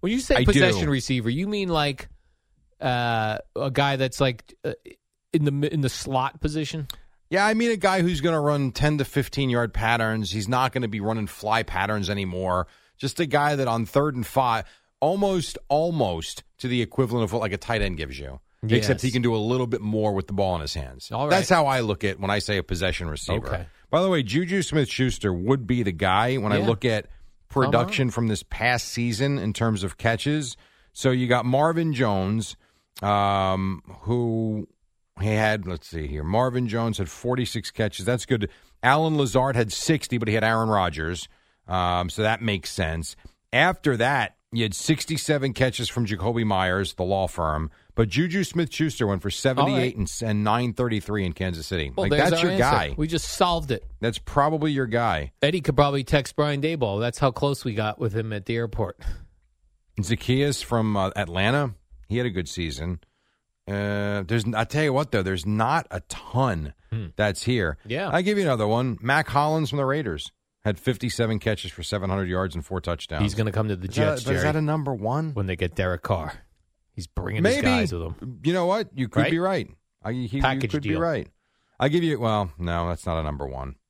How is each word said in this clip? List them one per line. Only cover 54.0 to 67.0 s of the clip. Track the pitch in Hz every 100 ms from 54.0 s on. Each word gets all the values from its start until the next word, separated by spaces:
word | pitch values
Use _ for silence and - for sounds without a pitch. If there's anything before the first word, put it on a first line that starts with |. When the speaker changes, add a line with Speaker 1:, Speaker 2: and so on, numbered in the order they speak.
Speaker 2:
That's | 113 113
probably | - - 143 156 156
your | 139 127
guy. | 117 117 82 71 _
Speaker 1:
Eddie | 143 175
could | 151 139
probably | 143 139
text | 127 147 131
Brian | - 147 143
Daboll. | 147 160 117 101
That's | 117 -
how | 139
close | 120 143 139
we | 131
got | 107 107 107
with | 117
him | 104 110
at | 104 92
the | 117
airport. | 117 - 98 - - - - _ _ _ _ _ _ -
Speaker 2:
Zacchaeus | 98 113 - 127 143 135
from, | - 117 110 104
uh, | 95
Atlanta, | 98 95 87 101 135 143 107 _ - -
he | 113
had | 123
a |
good | 90 85
season. | - 82 65 82 87 _ _ _ _ _ _ -
Uh, | 101 101 101 101 101 90
there's, | 117 107
I | 110
tell | 113 147
you | 156
what, | 131 151
though, | 110
there's | 92 95 85
not | 107 113 156 -
a | 95
ton | - - - 120 131 87 73 - _
Speaker 1:
Hmm. | 113